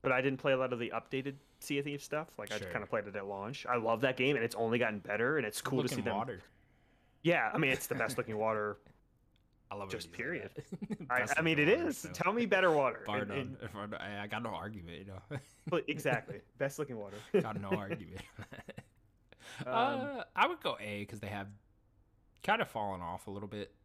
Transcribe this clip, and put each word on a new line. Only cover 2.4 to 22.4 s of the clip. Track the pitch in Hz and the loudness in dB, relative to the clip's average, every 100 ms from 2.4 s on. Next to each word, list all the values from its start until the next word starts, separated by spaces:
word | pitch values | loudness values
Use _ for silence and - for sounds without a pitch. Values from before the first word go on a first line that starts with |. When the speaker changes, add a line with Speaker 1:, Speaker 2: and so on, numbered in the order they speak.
| 104 | -6
Speaker 1:
I | 107 | -6
Speaker 2:
Sure. | 95 | -4
Speaker 1:
kinda | 85 101 | -6 -2
played | 113 101 | -2 -2
it | 98 | -6
at | 98 | -6
launch. | 98 101 139 - | -4 -6 -6 0
I | 123 | 2
love | 110 113 | 4 4
that | 131 127 | 4 4
game, | 127 143 | 4 4
and | |
it's | 117 101 | 2 0
only | 113 120 | 2 4
gotten | 117 104 | 2 0
better, | 87 104 120 151 | -2 2 2 2
and | 110 | 0
it's | - | -2
Speaker 2:
Good | - | 0
Speaker 1:
cool | 131 | 2
to | 123 | 2
see | 123 | 0
Speaker 2:
looking | 113 | 0
Speaker 1:
them | 104 | 0
Speaker 2:
water. | 123 95 - _ _ _ _ _ _ _ | -2 -6 -14 _ _ _ _ _ _ _
Speaker 1:
Yeah, | 165 170 110 | 4 4 4
I | 139 | 4
mean, | 139 | 4
it's | 131 - | 2 0
the | |
best | 123 110 131 | 0 0 0
Speaker 2:
<laughs> | |
Speaker 1:
looking | 117 107 | -2 0
water | 110 107 104 101 - - _ _ _ _ _ _ _ | 2 2 0 -4 -14 -20 _ _ _ _ _ _ _
Speaker 2:
I | 101 | -10
love | 98 | -6
it | |
Speaker 1:
just | 90 82 | -6 -8
Speaker 2:
when | |
you | 85 | -8
say | |
Speaker 1:
period. | 123 165 101 - | -6 -6 -8 -12
Speaker 2:
that. | - - - 208 139 | -12 -10 -8 -8 0
<laughs> | |
Speaker 1:
I, | 123 | 0
Speaker 2:
Best | 127 143 | 2 2
Speaker 1:
I | |
mean, | 165 156 | 4 6
Speaker 2:
looking | 147 | 6
Speaker 1:
it | 269 | 6
Speaker 2:
water, | 339 | 4
Speaker 1:
is. | 269 | -4
Speaker 2:
so. | - | -8
Speaker 1:
Tell | - 175 | -2 0
me | 220 226 | 2 4
better | 190 185 | 6 8
water. | 151 135 110 - | 8 6 2 -2
Speaker 2:
Bar | 104 | -2
Speaker 1:
And, | 104 | 0
Speaker 2:
none. | 131 | -2
Speaker 1:
and | 127 - | -4 -6
Speaker 2:
If | 110 104 | -10 -8
I, | 104 104 98 101 | -6 -6 -6 -6
I | 104 | -4
got | 107 | -4
no | 117 | -4
argument, | 87 98 107 85 85 | -4 -6 -8 -10 -12
you | 98 | -12
know. | 92 - | -14 -10
<laughs> | 143 - - - | -10 -10 -14 0
Speaker 1:
But | 170 - | 0 0
exactly. | 147 147 120 - 98 - - | -2 2 2 0 -14 -14 -2
Best | 139 143 | -2 -2
looking | 143 117 | -6 -6
water. | 101 101 - | -8 -10 2
<laughs> | 202 | 2
Speaker 2:
Got | 117 104 | 2 -4
no | 101 | -2
argument. | 107 98 - 85 92 - | -2 -2 -6 -8 -12 -14
<laughs> | - - - - - - _ _ _ _ - - - 131 | -16 -14 -14 -14 -16 -16 _ _ _ _ -20 -18 -10 0
Speaker 1:
Um, | 226 | 2
Speaker 2:
Uh, | 262 277 277 262 - - | 4 2 -2 -6 -4 4
I | 262 | 4
would | 349 | 4
go | 175 120 | -2 -2
A | 104 104 104 | -4 -6 -6
'cause | 107 | -8
they | 101 | -6
have | 101 98 101 _ _ _ _ _ _ _ _ | -6 -8 -12 _ _ _ _ _ _ _ _